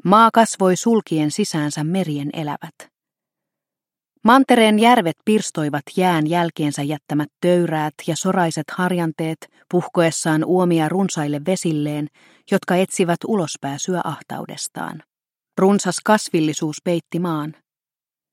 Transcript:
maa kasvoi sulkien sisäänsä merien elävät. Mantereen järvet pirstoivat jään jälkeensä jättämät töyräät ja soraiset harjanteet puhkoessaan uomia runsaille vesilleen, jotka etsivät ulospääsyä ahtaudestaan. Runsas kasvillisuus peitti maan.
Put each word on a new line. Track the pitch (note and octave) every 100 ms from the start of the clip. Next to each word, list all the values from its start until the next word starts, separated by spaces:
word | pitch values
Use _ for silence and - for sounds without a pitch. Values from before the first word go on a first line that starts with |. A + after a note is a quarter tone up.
maa | E3+ G#3 A3+
kasvoi | A#3 A3 - F#3+ F3+
sulkien | A#3 A3+ - D#3+ D3+
sisäänsä | - G#3 D#3+ D3 D3
merien | D3+ F#3+ E3 D3 C#3+
elävät. | - D3+ C#3+ E3 - - _ _ _ _ _ _ _ _ _ _ _ _ _
Mantereen | A3 B3+ C4+ A#3+ A3 G#3+
järvet | A3+ B3 E3+ D3+ -
pirstoivat | G#3+ - - D3+ C#3+ - -
jään | F3+ E3+ D3+
jälkeensä | F3 E3+ - D3+ C#3+
jättämät | C#3+ D3+ - D3 D3 _
töyräät | F3 F3+ E3+ D#3 D3+ - -
ja | D#3
soraiset | F#3+ F#3+ E3 D#3+ D3+
harjanteet | - F3+ F3+ E3 D3+ D#3+ D#3+ - _ -
puhkoessaan | F3 - - E3 - E3+ D#3 D#3+
uomia | F#3 F3 E3 D#3
runsaille | F3 G3 - D3 D3 D3
vesilleen, | F#3 F3 D#3 D3 D3 D3+ _ _ _ -
jotka | G3 - F3+
etsivät | F#3 - F3 E3+ -
ulospääsyä | A3 D#3+ - C#3 C#3 - F3+
ahtaudestaan. | - D3+ - C3+ - D3 - - E2 D#3 _ _ _ _ _ -
Runsas | F#3+ G3+ F#3+ - -
kasvillisuus | G#3+ - F3 D#3 D3+ D#3+ D3+
peitti | - F3 - E3+
maan. | F3+ D#3+ D3+ D3+ _ _ _ _ _ _ _